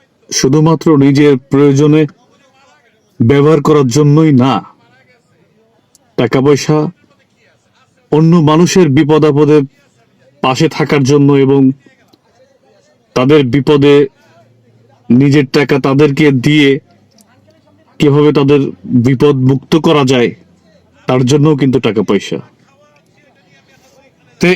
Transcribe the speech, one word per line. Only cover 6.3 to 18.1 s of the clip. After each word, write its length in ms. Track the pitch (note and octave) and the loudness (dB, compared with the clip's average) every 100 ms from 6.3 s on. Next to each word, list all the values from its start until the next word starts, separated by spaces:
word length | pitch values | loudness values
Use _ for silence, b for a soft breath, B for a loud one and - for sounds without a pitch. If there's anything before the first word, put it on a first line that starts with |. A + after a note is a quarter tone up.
| C#3 C3+ | -2 0
পয়সা 320 | C#3+ - D3+ D#3 - _ _ _ _ _ _ _ _ _ _ - | 0 0 -4 -4 -10 _ _ _ _ _ _ _ _ _ _ -4
অন্য 200 | D3 D#3+ E3+ D3+ | 0 2 2 2
মানুষের 380 | D#3 F3 F#3+ E3+ C3+ | 2 0 2 2 0
বিপদ 240 | D3 D3+ D3+ | 0 0 0
আপদে 280 | C#3+ C#3+ D3+ C#3 _ _ _ _ _ _ _ | 0 2 0 -2 _ _ _ _ _ _ _
পাশে 240 | B2+ C3 D#3+ - | -6 -2 -4 -4
থাকার 260 | D3+ D3+ C3 | -4 -2 0
জন্য 180 | D3 C#3+ C#3+ C3+ | 0 2 2 2
এবং 160 | C#3 C3 C3+ _ _ _ _ _ _ _ _ _ _ _ _ _ - | 2 0 -2 _ _ _ _ _ _ _ _ _ _ _ _ _ -4
তাদের 260 | C3 D3+ C3 | 0 2 0
বিপদে 420 | C3+ C3+ D3 C#3+ C#3+ C#3 _ _ _ _ _ _ _ _ _ - | -2 0 0 2 2 0 _ _ _ _ _ _ _ _ _ -2
নিজের 380 | A#2+ C#3+ C#3+ C3+ - | 0 2 0 -2 -2
টাকা 180 | C#3 C#3+ C#3 | -2 -2 -2
তাদেরকে 380 | C3+ D3+ C#3 D3+ C3 A#2+ | 0 0 0 0 0 0
দিয়ে 240 | D3+ C#3 C3 _ _ _ _ _ _ _ _ _ _ _ - | 0 0 -2 _ _ _ _ _ _ _ _ _ _ _ -4
কিভাবে 300 | D3 | 0